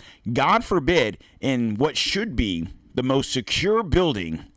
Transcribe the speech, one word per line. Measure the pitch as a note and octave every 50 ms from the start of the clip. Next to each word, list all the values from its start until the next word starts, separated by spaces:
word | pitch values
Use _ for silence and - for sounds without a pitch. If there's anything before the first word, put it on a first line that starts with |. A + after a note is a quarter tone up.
| - - - _ - -
God | A#2+ C3+ C3 D#3 G3 A#3 A#3+
forbid, | - G#3 F3 C3+ C3 F3+ D#3+ B2 G#2+ F#2+ - - - _ _
in | - C3 C3+ B2 A#2 A2+ G#2
what | G#2 C#3 D#3 C#3
should | - - - - G3 A3 A#3 C#3+
be | A2 B2 G#2 F2+ E2 E2 F#2 - - - - -
the | - B2+
most | C3 C3+ C#3 C3+ - -
secure | C3 A#2+ - - - D3 G3 G#3+ A3+ A3+
building | E3 B2+ E3 F#3 E3 C3+ G2+ F2 E2 D#2+ D#2+ - - _